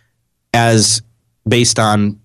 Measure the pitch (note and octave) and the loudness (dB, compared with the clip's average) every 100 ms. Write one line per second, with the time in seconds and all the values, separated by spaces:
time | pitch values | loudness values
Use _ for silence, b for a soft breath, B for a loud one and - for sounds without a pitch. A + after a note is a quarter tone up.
0 | b b _ _ _ A#2+ A#2 A2 G2+ - | b b _ _ _ -2 2 2 0 -4
1 | - _ _ _ G#2+ A#2+ B2 - G#2+ G#2+ | -8 _ _ _ -2 0 0 0 0 0
2 | G#2 G2+ | -2 -6